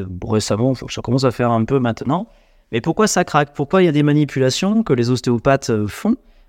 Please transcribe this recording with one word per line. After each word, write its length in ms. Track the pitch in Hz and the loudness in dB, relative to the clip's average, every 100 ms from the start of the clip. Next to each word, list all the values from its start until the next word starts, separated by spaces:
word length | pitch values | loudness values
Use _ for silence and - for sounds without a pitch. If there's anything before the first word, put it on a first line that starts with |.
| 92 90 87 | -8 -10 -2
récemment, 460 | 110 - 104 127 | -2 0 0 0
faut 140 | 127 - | -2 -8
que 40 | |
je 80 | - | -8
commence 260 | - 131 131 | -2 0 0
à 60 | |
faire 200 | 113 120 | 0 0
un 120 | 113 | 0
peu 140 | 110 139 | 0 0
maintenant, 500 | 120 113 120 170 233 _ _ _ - | 0 -4 -2 -4 -4 _ _ _ -8
mais 100 | 113 | -6
pourquoi 240 | 165 165 214 | -2 0 0
ça 180 | 190 | 0
craque ? 300 | 180 151 147 | 0 0 0
Pourquoi 300 | - 143 190 | -4 0 2
il 20 | 175 | 4
y 20 | |
a 40 | |
des 100 | 147 | 4
manipulations 800 | 147 147 143 135 131 - 190 220 | 4 2 0 2 0 0 0 0
que 120 | 220 | 0
les 180 | 123 120 | 0 2
ostéopathes, 580 | 123 - 120 139 135 - | 0 0 0 2 0 0
euh, 180 | 110 104 | -2 -2
font ? 280 | - 208 - _ _ | -4 -2 -2 _ _